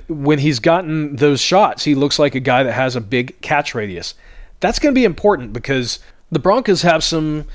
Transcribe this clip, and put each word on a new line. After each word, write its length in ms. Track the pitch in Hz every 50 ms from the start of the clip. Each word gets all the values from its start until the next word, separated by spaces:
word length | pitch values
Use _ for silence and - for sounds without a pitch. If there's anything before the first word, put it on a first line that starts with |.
| - -
when 300 | 165 147 139 147 156 143
he's 200 | 139 156 143 120
gotten 560 | - 170 165 180 185 156 156 156 151 147 143
those 240 | 117 143 147 143 127
shots, 440 | - - 180 190 214 135 107 - -
he 100 | 151 143
looks 240 | 135 143 143 - -
like 160 | 151 143 -
a 60 | 131
guy 220 | 131 135 127 127 135
that 100 | 123 107
has 240 | 113 131 131 123
a 40 | 127
big 400 | 110 101 123 123 123 131 - - -
catch 320 | - 151 147 147 - -
radius. 400 | 120 104 101 92 85 - - - - - - - - - - - -
That's 180 | - 190 233 -
gonna 160 | - 294 269
be 100 | 262 247
important 480 | 202 156 - - 208 202 147 123 110 104
because 460 | 117 113 - 135 131 123 110 - - - - - _ _ - 165
the 60 | 151
Broncos 420 | 120 180 202 254 240 - 185 156
have 240 | - 175 165 160 -
some 400 | - 170 160 156 156 151 151 147 - -